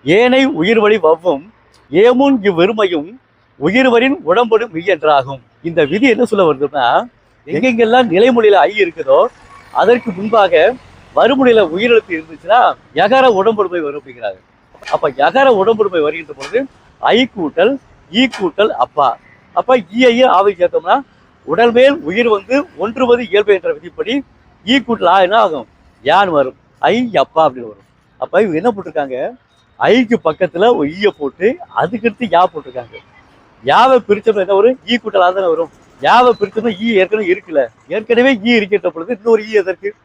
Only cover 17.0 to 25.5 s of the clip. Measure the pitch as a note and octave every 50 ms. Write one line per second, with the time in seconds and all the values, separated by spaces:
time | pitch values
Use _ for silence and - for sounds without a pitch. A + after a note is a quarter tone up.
17 | - C3 F3+ A#3 C4 A3+ _ G#3 E3+ C#3+ - D#3+ F3+ A#3 C#4 B3+ _ _ _ _
18 | _ _ D#3+ A3 C4 B3 - - G3 E3+ - - G#3 A3 - A2+ B2 - _ D3+
19 | C#3 B2+ A2+ - _ _ - _ _ _ _ F3 - - C4 B3+ F#3+ _ G3+ A#3+
20 | C4 B3 A#3 A#3 B3+ B3 F3 F3+ G3 G#3 G3 E3+ F3+ F3 - E3 D#3+ F3 G#3 C#4
21 | C4+ _ _ _ _ _ _ _ _ - D3+ F#3 A#3 A#3+ A3+ A#3+ B3+ C#4 C#4+ F3
22 | D3 D3+ F#3 A3 A#3+ A#3 G#3+ G3+ F#3+ G3 B3+ C#4+ - - - C#3+ F3+ A3 A3 C4
23 | C4 A#3+ A#3+ A#3+ B3 E3+ F3 G3+ A3 G#3 G3+ F#3 - E3+ D#3 D3 E3 F3 _ -
24 | D#3 G3 B3 C#4+ C4 _ _ _ _ _ _ _ _ F3+ B3+ C#4 A3 - A#3 F3
25 | F3+ E3+ F3+ G3 F#3+ F3+ G#3 A3+ G#3+ F#3